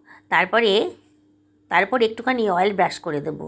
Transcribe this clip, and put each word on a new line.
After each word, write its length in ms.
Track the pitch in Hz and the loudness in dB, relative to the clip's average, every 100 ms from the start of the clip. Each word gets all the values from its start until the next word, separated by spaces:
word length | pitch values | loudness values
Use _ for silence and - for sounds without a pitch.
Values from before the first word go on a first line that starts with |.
| _ - - | _ -20 -2
তারপরে, 420 | 165 180 220 226 202 359 - _ _ _ _ _ _ - | 0 2 2 2 2 0 -6 _ _ _ _ _ _ -2
তারপর 260 | 165 190 254 | 0 2 2
একটুখানি 420 | 220 226 262 254 208 | 0 -2 -4 -2 0
অয়েল 220 | 180 196 190 | 2 0 2
ব্রাশ 200 | 170 - | 0 -2
করে 200 | 170 147 | -6 -6
দেব 180 | 151 147 | -6 -8